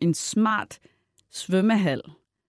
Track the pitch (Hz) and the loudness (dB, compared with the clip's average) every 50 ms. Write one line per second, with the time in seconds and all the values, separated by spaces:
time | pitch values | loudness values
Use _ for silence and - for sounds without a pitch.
0 | - 170 160 - - - - 214 220 226 214 208 - - - - _ _ _ _ | 0 0 0 0 -4 -4 0 0 2 2 0 -2 -4 -8 -14 -20 _ _ _ _
1 | _ _ _ _ _ _ - - - - 180 190 190 220 226 220 190 165 135 117 | _ _ _ _ _ _ -16 -14 -6 -2 0 2 2 4 2 2 2 0 0 -2
2 | - - 151 - _ _ _ _ _ | -6 -10 -18 -20 _ _ _ _ _